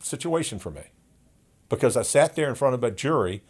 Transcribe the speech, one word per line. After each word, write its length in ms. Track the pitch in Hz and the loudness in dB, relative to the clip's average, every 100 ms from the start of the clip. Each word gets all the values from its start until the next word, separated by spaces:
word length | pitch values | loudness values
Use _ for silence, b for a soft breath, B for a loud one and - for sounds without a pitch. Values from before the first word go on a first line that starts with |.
situation 580 | - 143 170 165 156 104 | -10 -8 -2 -2 -2 -8
for 120 | 90 | -10
me 140 | 71 - _ _ _ _ _ _ _ - | -14 -16 _ _ _ _ _ _ _ -6
because 300 | - 127 120 | 0 2 2
I 40 | |
sat 320 | 110 143 151 | 2 4 4
there 140 | - 147 | 2 -2
in 60 | |
front 200 | 123 139 | 0 0
of 80 | 123 | 2
a 80 | 120 | -2
jury 520 | 104 139 156 92 98 - | -2 0 2 2 -2 -10